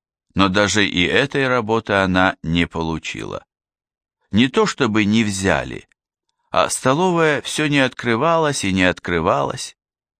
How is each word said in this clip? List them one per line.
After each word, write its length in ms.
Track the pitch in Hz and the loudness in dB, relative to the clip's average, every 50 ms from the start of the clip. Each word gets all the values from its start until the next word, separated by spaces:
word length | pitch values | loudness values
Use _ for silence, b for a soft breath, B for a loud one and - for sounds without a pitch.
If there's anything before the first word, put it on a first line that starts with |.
| _ _ _ _ _ _ - | _ _ _ _ _ _ -2
Но 120 | 92 98 98 | 0 0 2
даже 380 | 92 104 104 95 98 107 101 | 2 2 2 2 2 2 0
и 180 | - - 90 90 | 2 0 0 0
этой 440 | 71 78 110 135 135 - 143 135 131 | 2 2 2 0 0 0 -2 0 0
работы 460 | 127 123 110 107 113 113 - - 104 | 0 0 0 0 -2 -2 0 0 2
она 440 | 98 95 92 90 92 92 95 - - - | 2 2 2 2 2 2 2 0 -2 -4
не 240 | 80 82 85 85 - | -2 0 0 0 0
получила. 760 | - 82 82 80 80 78 - - - 53 53 50 50 - - _ _ _ _ _ _ _ _ _ _ _ _ _ _ _ _ _ | -2 -4 -4 -4 -6 -6 -8 -10 -10 -10 -10 -10 -12 -12 -14 _ _ _ _ _ _ _ _ _ _ _ _ _ _ _ _ _
Не 160 | - 104 127 135 | 0 2 2 2
то 200 | - 220 214 - | 2 0 0 0
чтобы 360 | - - 139 110 104 110 104 | 0 0 -2 0 2 2 2
не 200 | 101 107 113 110 | 2 2 2 0
взяли, 640 | 104 98 95 95 92 80 67 64 64 57 50 - _ _ _ _ _ _ _ _ _ _ _ _ _ | 0 -2 -2 0 0 0 0 -2 -6 -10 -14 -16 _ _ _ _ _ _ _ _ _ _ _ _ _
а 180 | - 90 - - | -2 0 0 0
столовая 720 | - - - 131 135 160 185 185 170 170 160 156 143 123 | -2 -2 0 0 0 2 0 0 0 2 2 0 0 -2
всё 260 | - - - - 151 147 | -4 -6 -4 -2 -2 0
не 120 | 147 143 | 2 0
открывалась 840 | 131 123 - - - 123 113 113 143 170 165 165 160 147 139 - - | 0 0 -2 -4 -2 -2 0 0 0 0 0 0 0 0 -2 -2 -2
и 80 | 98 | -2
не 120 | 92 95 92 | 0 2 2
открывалась. 920 | 90 82 - - - 87 82 80 95 123 143 139 135 - - - - - _ _ _ _ _ _ _ _ _ | 2 0 0 -4 -4 -2 0 0 0 0 0 -2 -4 -6 -8 -12 -14 -16 _ _ _ _ _ _ _ _ _